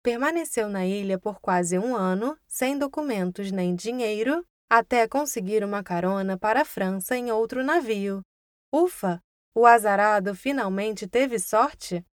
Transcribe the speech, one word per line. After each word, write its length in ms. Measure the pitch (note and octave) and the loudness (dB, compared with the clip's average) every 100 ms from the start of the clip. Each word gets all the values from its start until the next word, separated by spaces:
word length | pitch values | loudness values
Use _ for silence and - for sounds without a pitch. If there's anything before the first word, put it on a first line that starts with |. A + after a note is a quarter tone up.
Permaneceu 680 | - A#3 C#4 E4+ D#4+ - G#3+ | -2 0 0 -2 -4 -4 -2
na 180 | G3 F#3 | -2 -2
ilha 320 | G3+ G3 F#3+ | -2 -2 -4
por 220 | G#3+ G3 | -4 -6
quase 360 | - F3+ F3 F3+ | 0 0 2 0
um 200 | A#3 A#3+ | 0 -2
ano, 420 | F#3 F#3 A#3+ D#4 _ | 0 0 -2 -6 _
sem 320 | - B3+ C#4+ | -4 -2 -2
documentos 720 | C#4 D#4 D4+ G#3+ F3+ F3+ G3 | -4 -4 -4 -2 -4 -6 -6
nem 240 | F#3+ F3+ | -2 -2
dinheiro, 720 | F3+ A3 B3+ A3+ G#3+ A#3 D#4+ F4 _ _ | -2 -4 -4 -2 -2 0 -2 -4 _ _
até 380 | A3+ A#3 B3 A3+ | 2 4 2 2
conseguir 560 | C4+ D4 - F#3 G#3+ | 0 -2 -4 -2 -2
uma 180 | G3+ G3+ | 0 -6
carona 560 | F#3+ F3 F3+ G3 F#3+ F#3 | -4 -2 0 -2 -2 -2
para 220 | G#3+ A#3 | 0 0
a 40 | |
França 520 | D4+ - F#3+ F#3+ - B3+ | 0 -2 -4 -4 -4 -4
em 160 | B3 | 0
outro 320 | A3 A3+ B3+ | 0 0 -2
navio. 560 | C4 E4+ B3 G#3+ G3+ G3 - _ _ _ _ | 0 0 0 -2 -2 -6 -10 _ _ _ _
Ufa! 480 | D4 F4+ - G3 F3 _ _ _ | 2 2 0 -4 -4 _ _ _
O 120 | A3+ A#3 | 6 8
azarado 720 | A#3 G#3 G3 G#3 G#3 G3 F#3+ | 8 6 2 4 2 0 -4
finalmente 720 | C4 C#4 G3+ F#3+ G#3+ G#3 F#3+ | -2 -2 0 -2 -4 -6 -2
teve 320 | A#3 C4+ A3+ | 0 0 -2
sorte? 640 | - G#3+ C#4 - - F3 - | 0 2 2 -2 -8 -8 -8